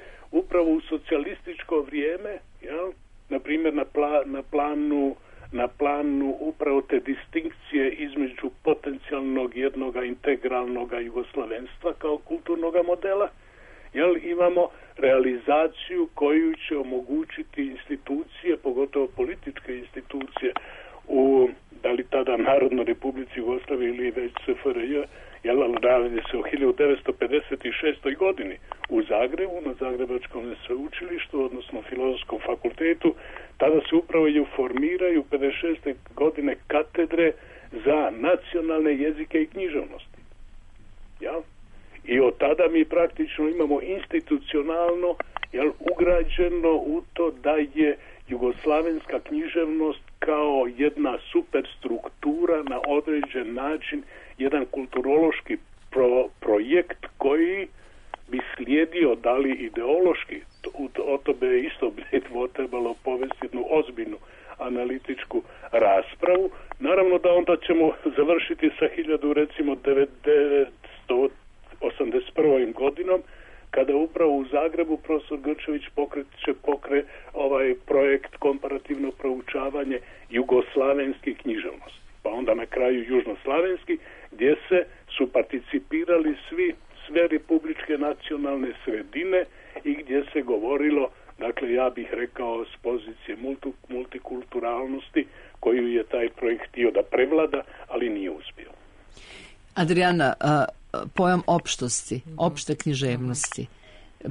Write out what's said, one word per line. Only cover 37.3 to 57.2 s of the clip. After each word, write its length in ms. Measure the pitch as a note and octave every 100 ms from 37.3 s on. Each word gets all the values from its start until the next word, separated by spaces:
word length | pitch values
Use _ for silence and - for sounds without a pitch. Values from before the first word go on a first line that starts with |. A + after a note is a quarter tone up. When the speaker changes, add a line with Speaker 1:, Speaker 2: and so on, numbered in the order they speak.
| - - - - A#2+
Speaker 1:
za 260 | B2 D3+ C#3
nacionalne 840 | A2+ C#3+ F3 - F3 E3 D#3+ D#3
jezike 480 | C#3 D3+ D3+ D#3 D#3+
i 40 | D#3
književnosti. 760 | F#3+ F#3 C#3+ - - - - - - - - - - - - - -
Ja? 160 | - - - - - - - -
I 160 | - B2+
od 180 | B2+ -
tada 300 | C#3+ D#3 E3
mi 160 | E3
praktično 640 | D#3 E3+ E3+ - D#3 - D3+
imamo 340 | F3 D3+ C#3+
institucionalno, 1300 | F3 F#3+ - E3 - D3 - D3+ D3+ E3 E3+ F3 F3 E3 - - -
jel, 180 | B2 D3 - C3
ugrađeno 800 | - F3 F3+ E3+ - F3 F3 E3
u 300 | D#3 C#3+ E3 -
to 180 | - E3
da 260 | C3 D3 D#3 C#3+
je 220 | D#3 D3+ C#3+ - - -
jugoslavenska 920 | B2 B2 - D#3 D3+ E3 D#3 - C3
književnost 840 | - D3+ E3 E3+ D#3+ D#3+ D#3 - - -
kao 480 | D#3+ D3+ D3+ C#3 B2 B2
jedna 420 | D3 D3 C#3 A#2 -
superstruktura 1300 | F3 - C#3+ - - - A#2 - - D3 D#3+ E3+ D#3+
na 180 | C#3 B2+ C#3+
određen 640 | D3 D#3 D3+ C3+ - A2+
način, 480 | A#2+ C#3 D#3 - D3 - - - -
jedan 280 | C3+ C#3+ B2+
kulturološki 840 | C#3 B2+ C3 C3 D3+ D#3+ - - - - - -
pro-, 380 | C3 B2 B2+ - -
projekt 640 | - G#2 A#2 F3 F3 - -
koji 500 | -